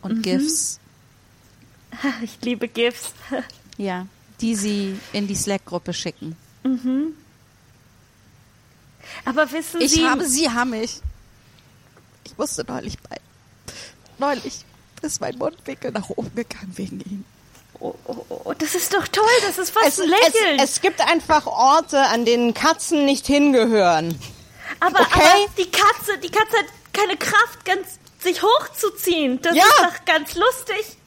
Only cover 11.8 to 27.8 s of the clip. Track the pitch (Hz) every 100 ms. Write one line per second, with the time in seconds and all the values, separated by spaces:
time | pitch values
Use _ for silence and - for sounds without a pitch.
11.8 | _ _ _ _ - - 285 - - -
12.8 | - - - - _ _ _ _ - -
13.8 | - _ _ _ 277 262 269 - - _
14.8 | _ - 202 - - 240 302 320 - 269
15.8 | 254 233 185 - 226 - 233 - 190 180
16.8 | 190 190 202 196 - _ _ - _ -
17.8 | - - - 233 - - - - 302 359
18.8 | - 392 - - 427 480 403 349 359 -
19.8 | 320 320 359 370 330 453 403 277 269 -
20.8 | - - 285 330 - 302 - - 254 302
21.8 | 320 285 269 226 233 240 240 220 302 320
22.8 | - 320 277 277 - 285 285 254 226 220
23.8 | 180 160 165 160 - - - - - -
24.8 | 349 370 349 - 302 392 403 - 359 -
25.8 | 403 466 - 381 339 392 427 453 302 -
26.8 | - - 403 381 - 415 453 - - 392